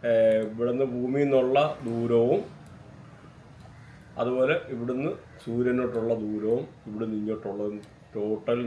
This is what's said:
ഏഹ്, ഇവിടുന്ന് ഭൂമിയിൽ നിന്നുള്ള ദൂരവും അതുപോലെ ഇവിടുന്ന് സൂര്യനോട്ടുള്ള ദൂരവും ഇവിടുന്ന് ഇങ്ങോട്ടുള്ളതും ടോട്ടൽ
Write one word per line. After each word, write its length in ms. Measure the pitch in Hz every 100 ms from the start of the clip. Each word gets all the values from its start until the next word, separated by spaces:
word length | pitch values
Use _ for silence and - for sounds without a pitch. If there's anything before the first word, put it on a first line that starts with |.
| 120
ഏഹ്, 320 | 113 113 110 107
ഇവിടുന്ന് 380 | 113 120 127 131
ഭൂമിയിൽ 340 | 123 127 143 143
നിന്നുള്ള 320 | 131 127 139 151 -
ദൂരവും 560 | 120 117 117 117 120 190 - - - - - - - - - - - - - - - - - -
അതുപോലെ 340 | 120 127 131 170 -
ഇവിടുന്ന് 380 | 120 120 127 160 - - -
സൂര്യനോട്ടുള്ള 720 | - 120 123 127 120 117 113 110
ദൂരവും 420 | 107 104 107 123 - - 110
ഇവിടുന്ന് 280 | 107 110 107
ഇങ്ങോട്ടുള്ളതും 600 | 107 107 101 101 104 104 - - -
ടോട്ടൽ 440 | 107 104 107 - 120